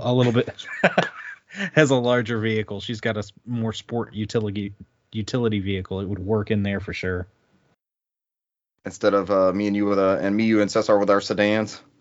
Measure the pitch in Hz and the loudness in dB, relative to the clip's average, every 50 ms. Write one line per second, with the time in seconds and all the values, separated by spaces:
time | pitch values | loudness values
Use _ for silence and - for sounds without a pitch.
0 | - 123 123 127 123 123 110 120 - - - - - - - - - 175 - - | 0 2 4 4 4 4 4 2 0 0 -4 -14 -14 -12 -4 2 2 2 4 2
1 | - - - - - - - - _ - - 196 196 170 - 156 156 131 135 127 | -2 -2 -4 -12 -16 -16 -18 -20 _ -14 -8 -6 -6 0 4 4 4 6 4 2
2 | 120 123 123 123 113 113 120 110 107 113 110 110 101 - 104 98 - - 117 110 | 4 4 2 2 2 0 -2 -2 0 0 0 -2 -2 -4 -8 -10 -8 -8 -8 -4
3 | - 113 104 104 101 - - - - 120 120 117 110 110 107 - - - 117 117 | -4 -4 -2 -4 -6 -8 -12 -18 -12 -8 -6 -4 -4 -4 -6 -8 -10 -6 -6 -6
4 | 110 - - 107 107 107 - 117 107 104 98 104 98 98 101 - - _ _ _ | -6 -6 -6 -8 -6 -2 -2 -2 -2 -2 -4 -4 -6 -6 -8 -14 -20 _ _ _
5 | _ _ - 110 104 - - 123 120 113 107 101 92 98 98 95 92 - 95 95 | _ _ -8 -8 -6 -4 -2 0 0 0 0 0 -2 -2 -4 -4 -4 -6 -6 -6
6 | 98 92 101 92 90 98 113 107 101 - 110 104 101 101 101 98 95 - - - | -6 -6 -6 -6 -2 -2 0 0 0 0 0 0 0 0 -2 -4 -6 -8 -8 -6
7 | - 92 92 90 92 - _ _ _ _ _ _ _ _ _ _ _ _ _ _ | -4 -4 -4 -4 -6 -10 _ _ _ _ _ _ _ _ _ _ _ _ _ _
8 | _ _ _ _ _ _ _ _ _ _ _ _ _ _ _ _ - 98 - - | _ _ _ _ _ _ _ _ _ _ _ _ _ _ _ _ -14 -14 -6 0
9 | 110 104 98 101 95 92 101 95 95 92 90 101 104 104 101 101 104 101 101 98 | 2 2 2 2 2 2 2 4 4 2 2 0 0 0 0 0 0 0 2 2
10 | 95 95 98 69 85 98 101 107 113 113 110 104 104 98 - 113 107 - 107 101 | 2 2 2 0 0 0 0 2 2 4 4 4 2 2 0 0 2 4 4 4
11 | 101 101 101 101 - - 107 104 104 104 107 110 107 107 - - - _ _ _ | 4 4 2 2 2 0 0 2 2 2 2 0 -2 -4 -8 -14 -20 _ _ _